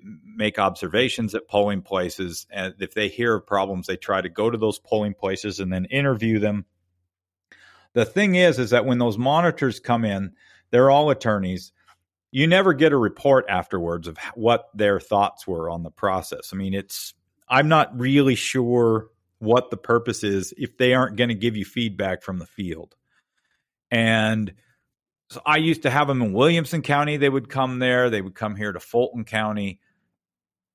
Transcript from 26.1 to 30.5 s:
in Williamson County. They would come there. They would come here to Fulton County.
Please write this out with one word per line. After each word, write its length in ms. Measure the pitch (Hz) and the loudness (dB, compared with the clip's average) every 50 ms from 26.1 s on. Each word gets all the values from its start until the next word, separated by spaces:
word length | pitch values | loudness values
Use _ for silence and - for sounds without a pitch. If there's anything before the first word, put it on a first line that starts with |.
| 139 127 | 0 0
in 120 | 120 107 95 | 0 0 2
Williamson 480 | 107 131 160 170 170 156 - - 160 | 2 4 4 4 2 -2 -2 -4 -6
County. 360 | - - 143 143 147 147 151 143 | -2 0 0 0 0 0 0 0
They 120 | 143 139 | 0 0
would 200 | 135 135 117 - | 0 0 -4 -4
come 300 | - 135 131 127 127 123 | -4 -4 -4 -2 -2 -2
there. 300 | 127 127 123 123 127 123 | 0 2 2 2 2 2
They 120 | 110 104 | 0 -2
would 140 | 95 92 90 | -4 -6 -10
come 200 | - 110 107 104 | -8 -6 -6 -6
here 160 | 101 107 104 | -6 -6 -6
to 80 | 92 85 | -6 -8
Fulton 440 | - - - 120 123 - - 117 110 | -8 -4 0 0 0 0 -2 -8 -10
County. 560 | - - 110 107 107 107 104 101 98 92 - _ _ _ _ _ _ _ _ _ _ _ _ _ _ | -6 -4 -4 -2 -2 -4 -4 -6 -8 -8 -12 _ _ _ _ _ _ _ _ _ _ _ _ _ _